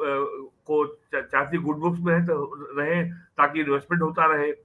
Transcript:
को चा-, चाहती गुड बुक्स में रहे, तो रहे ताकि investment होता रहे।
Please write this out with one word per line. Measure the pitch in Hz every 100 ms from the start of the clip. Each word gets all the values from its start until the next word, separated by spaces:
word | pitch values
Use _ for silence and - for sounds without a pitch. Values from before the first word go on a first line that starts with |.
| 147 139 139 135 135 _ -
को | 151 147
चा-, | - _ 143
चाहती | 135 139 143 170
गुड | 143 151
बुक्स | 170 170
में | 175
रहे, | 170 170
तो | 151 139 - 143 139
रहे | 147 175 170
ताकि | - - - 143 156
investment | 147 139 139 175
होता | 160 170 160
रहे। | 151 147 143